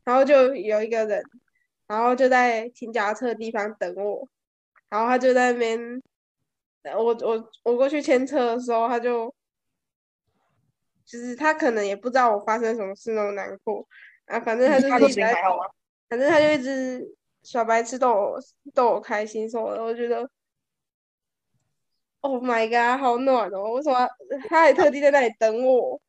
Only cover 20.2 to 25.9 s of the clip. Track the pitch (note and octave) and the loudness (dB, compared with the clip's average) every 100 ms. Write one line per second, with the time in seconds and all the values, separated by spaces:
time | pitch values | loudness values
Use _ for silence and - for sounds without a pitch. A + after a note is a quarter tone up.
20.2 | B3 _ _ _ _ _ _ _ _ _ | -6 _ _ _ _ _ _ _ _ _
21.2 | _ _ _ _ _ _ _ _ _ _ | _ _ _ _ _ _ _ _ _ _
22.2 | C#4 B3+ B3+ A3+ A3 A#3+ A#3 C4 C4+ A#3+ | -4 -4 -2 -2 0 2 2 0 0 0
23.2 | C4+ B3+ F#3+ F#3+ G#3 A#3+ D4+ B3+ B3 - | 0 0 0 -6 -6 -4 0 0 0 -4
24.2 | - C#4 E4 E4 D#4+ - D#4 C#4 C#4+ C#4+ | -12 -10 0 4 6 6 4 4 4 4
25.2 | A#3+ A3 A3 A3 B3+ B3+ C#3+ | 2 2 0 2 2 2 2